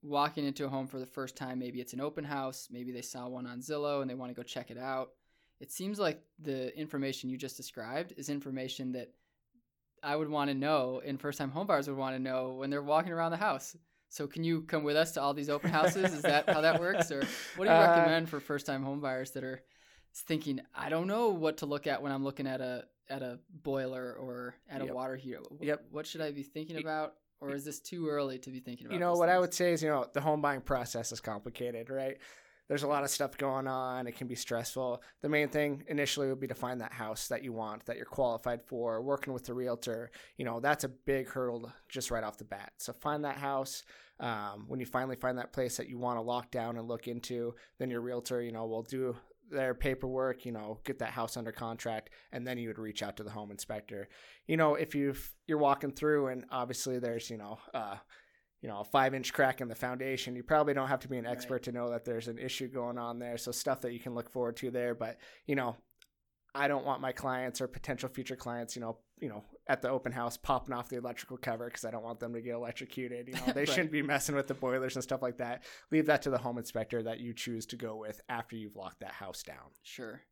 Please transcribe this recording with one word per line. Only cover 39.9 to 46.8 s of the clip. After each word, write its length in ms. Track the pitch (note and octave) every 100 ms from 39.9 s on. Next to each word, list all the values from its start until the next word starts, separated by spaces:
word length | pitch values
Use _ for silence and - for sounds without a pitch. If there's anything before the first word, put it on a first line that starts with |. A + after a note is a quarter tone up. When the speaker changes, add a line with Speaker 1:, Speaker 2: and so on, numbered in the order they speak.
| A2+ A#2+ - - -
Speaker 2:
You 60 | B2+
know, 140 | A#2
that's 240 | C3+ D3
a 40 | C#3
big 400 | B2+ - C#3 B2+
hurdle 420 | C3+ B2+ A#2 A#2 - _
just 200 | C3+ A#2+
right 120 | A#2
off 140 | G#2+ -
the 60 |
bat. 280 | A2 G2 G2+ _
So 140 | -
find 300 | - D3+ D3
that 120 | D3 C#3+
house. 460 | C#3+ C3+ C3+ - - - - _
Um, 440 | B2 A2 G#2 G#2 G#2+
when 100 | C3+
you 60 | A#2+
finally 300 | B2+ C3 B2+
find 200 | C3 B2+
that 140 | B2
place 240 | - B2+ -
that 120 | -
you 80 | A#2+
wanna 240 | B2 A#2+
lock 280 | A2+ B2 A#2+
down 260 | B2 A2+
and 80 | A#2